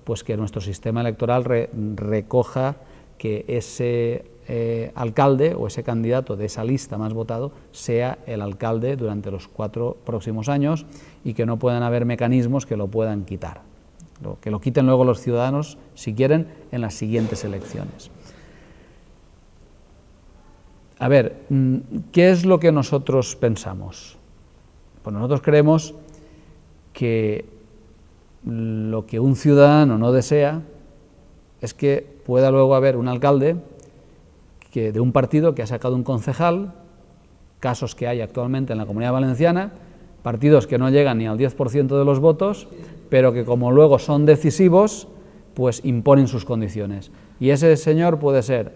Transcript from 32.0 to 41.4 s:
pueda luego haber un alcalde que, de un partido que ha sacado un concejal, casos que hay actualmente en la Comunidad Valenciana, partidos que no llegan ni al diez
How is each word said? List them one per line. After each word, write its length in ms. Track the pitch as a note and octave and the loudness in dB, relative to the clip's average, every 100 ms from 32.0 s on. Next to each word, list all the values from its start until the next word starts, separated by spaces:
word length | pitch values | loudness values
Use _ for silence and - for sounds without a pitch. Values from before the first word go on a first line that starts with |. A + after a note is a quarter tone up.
| - - - | -4 -18 -2
pueda 260 | B2+ C3+ | 2 4
luego 220 | C3+ C3+ | 6 4
haber 220 | C3+ C3+ B2 | 4 4 2
un 140 | B2 | -2
alcalde 480 | B2 C#3 C#3+ C#3+ E3+ - - - - - _ _ _ _ - - | 0 2 2 2 -2 -8 -20 -20 -20 -20 _ _ _ _ -20 -10
que, 220 | B2 A2 | -4 -4
de 80 | G#2+ | 0
un 100 | B2 | 2
partido 440 | C3+ B2+ D3+ E3 C#3 | 2 2 2 2 0
que 60 | |
ha 60 | A2 | -6
sacado 260 | A#2+ B2+ | -4 -2
un 120 | B2+ A#2+ | -2 -2
concejal, 640 | B2+ G#2+ C3 E3+ F3 G3 - - _ _ _ _ _ - _ | -4 -4 -2 0 0 -6 -14 -20 _ _ _ _ _ -20 _
casos 360 | C3 A#2+ A#2 - | -4 -4 -6 -6
que 120 | A#2+ | -6
hay 140 | A#2+ | -4
actualmente 500 | G#2+ - B2 C3 C3+ | -6 -6 -4 -4 -4
en 80 | A2 | -6
la 60 | G#2 | -6
Comunidad 260 | G#2 A#2+ | -4 -2
Valenciana, 640 | C3 C3 B2 E3 F3 G3 - - - - - | 0 0 2 2 2 -4 -12 -20 -20 -20 -12
partidos 440 | A#2+ A2+ C#3+ D3 G#2 | -8 0 6 6 6
que 100 | B2 | 0
no 120 | C3 | 2
llegan 280 | C#3 C#3+ A2+ | 4 2 0
ni 100 | A2 | -2
al 100 | |
diez 160 | A2 | -2